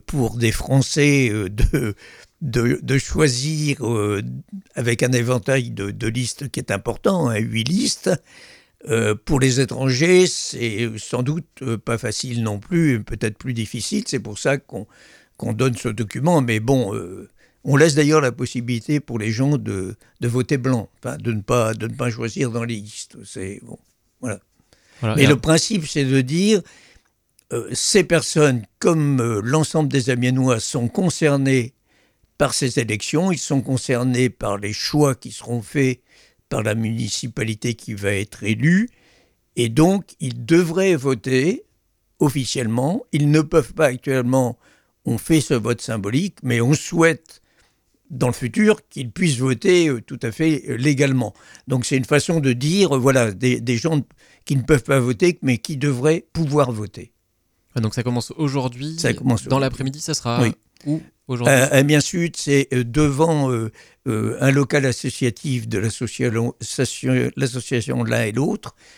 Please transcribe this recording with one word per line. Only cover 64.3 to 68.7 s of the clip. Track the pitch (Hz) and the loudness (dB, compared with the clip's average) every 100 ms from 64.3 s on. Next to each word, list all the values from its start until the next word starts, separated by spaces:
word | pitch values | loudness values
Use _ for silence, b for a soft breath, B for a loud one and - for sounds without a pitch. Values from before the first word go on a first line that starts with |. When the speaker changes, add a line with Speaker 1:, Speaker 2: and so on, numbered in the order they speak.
| 113 | 0
Speaker 1:
un | 135 | 2
local | 135 139 147 135 | 4 2 2 0
associatif | 120 135 - 123 - 156 123 110 | -2 -6 -2 -2 -2 -4 -4 -2
de | 110 | -2
l'association, | 110 - 120 - 123 110 120 - 107 - 127 - 127 127 123 - | -2 -4 -8 -4 -2 0 -2 -4 -10 -4 -4 -2 -2 0 0 -2
l'association | 135 123 - 123 110 127 | -4 -4 -4 -4 -2 -2
L'un | 113 117 113 | 0 0 0
et | |
l'Autre, | 110 143 208 - | 0 -2 -2 -8